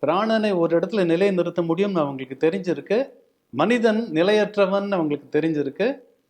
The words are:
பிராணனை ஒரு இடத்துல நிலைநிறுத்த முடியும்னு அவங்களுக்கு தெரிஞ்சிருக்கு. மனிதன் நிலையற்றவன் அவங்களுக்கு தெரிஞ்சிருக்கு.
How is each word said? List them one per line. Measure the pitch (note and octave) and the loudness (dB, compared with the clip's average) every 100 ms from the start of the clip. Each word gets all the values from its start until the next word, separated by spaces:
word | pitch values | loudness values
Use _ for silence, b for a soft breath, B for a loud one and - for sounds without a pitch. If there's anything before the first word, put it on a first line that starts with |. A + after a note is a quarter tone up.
பிராணனை | C#3 F3 A3 A3+ G#3+ F#3 | 0 0 2 0 0 0
ஒரு | E3 E3 | 2 0
இடத்துல | F#3 G#3+ F3 | 0 0 0
நிலைநிறுத்த | E3 G3+ F#3 E3+ F3 | 2 2 2 -2 -2
முடியும்னு | E3+ E3 G3+ F#3 | -2 0 0 0
அவங்களுக்கு | C#3+ C3+ C3 C3+ D#3 | -2 -4 -10 -2 0
தெரிஞ்சிருக்கு. | G3 F3+ D3 C#3 G#3 C4+ - _ _ _ | 0 -4 -6 -2 -2 -2 -8 _ _ _
மனிதன் | A#2+ F3 B3 A3+ G#3+ A3+ | -2 0 2 2 0 -2
நிலையற்றவன் | D#3 F3 G#3+ G3+ G3+ F#3+ G3 G3+ | 0 2 2 2 0 0 0 -2
அவங்களுக்கு | G3 D#3 C#3+ - D3+ | -2 -2 -4 -2 -2
தெரிஞ்சிருக்கு. | D#3+ D3+ C#3 C3+ G#3+ C#4 - _ _ | 0 -2 -4 -2 -4 -4 -12 _ _